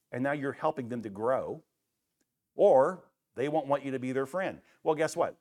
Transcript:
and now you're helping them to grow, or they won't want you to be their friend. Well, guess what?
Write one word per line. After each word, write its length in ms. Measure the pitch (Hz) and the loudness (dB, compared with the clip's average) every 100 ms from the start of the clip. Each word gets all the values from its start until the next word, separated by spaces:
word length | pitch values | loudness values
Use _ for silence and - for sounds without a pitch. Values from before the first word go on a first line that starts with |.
| _ | _
and 120 | 123 | -6
now 80 | 135 | -4
you're 220 | 147 135 | -2 -4
helping 360 | - 156 - 117 | -2 -2 -2 -6
them 140 | 120 | -8
to 60 | 107 | -8
grow, 520 | 98 113 131 80 151 - _ _ _ _ _ _ _ _ - | -4 -2 0 -2 -8 -14 _ _ _ _ _ _ _ _ 4
or 480 | 196 139 147 185 - _ _ - | 6 8 6 0 -12 _ _ -6
they 120 | 143 | -2
won't 200 | 156 139 | -2 0
want 160 | 139 | -2
you 80 | 135 | -2
to 80 | 131 | -4
be 120 | 127 | -2
their 140 | 131 135 | -2 -2
friend. 360 | 180 180 80 _ _ | -4 -6 -6 _ _
Well, 140 | 160 151 | -2 0
guess 200 | 156 170 | 0 0
what? 220 | 113 - | -4 -4